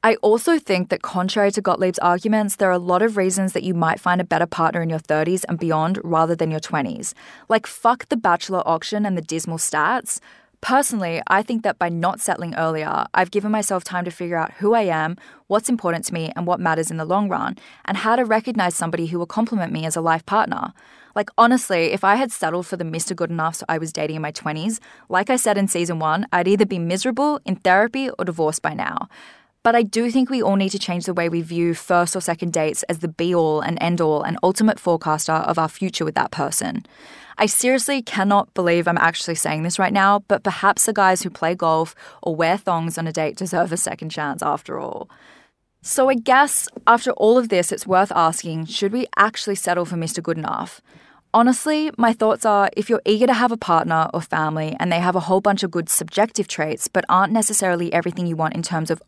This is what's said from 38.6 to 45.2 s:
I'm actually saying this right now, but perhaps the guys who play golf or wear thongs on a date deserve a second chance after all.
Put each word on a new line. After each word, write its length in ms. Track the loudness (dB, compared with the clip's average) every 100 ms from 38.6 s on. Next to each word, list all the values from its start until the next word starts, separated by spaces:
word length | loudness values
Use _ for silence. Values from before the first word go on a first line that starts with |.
| 2 2 2
I'm 80 | 2
actually 380 | 2 0 -4
saying 280 | -4 -2 -2
this 160 | -4 0
right 140 | 0
now, 280 | 4 4 2 0
but 140 | -2
perhaps 440 | 0 0 2 2 0
the 80 |
guys 260 | 4 4 2
who 80 | -2
play 260 | -4 -4
golf 400 | 0 2 2 -2 -8 -20 -8
or 120 | -4
wear 220 | 0 2 2
thongs 400 | 0 -2 -2 -4
on 100 | -4
a 60 |
date 240 | -2 -4 -4
deserve 340 | -2 0 0
a 60 | -2
second 320 | -4 -6 -8
chance 340 | -6 -6 -4
after 360 | -4 -4 -6 -8
all. 320 | -8 -10 -14 -18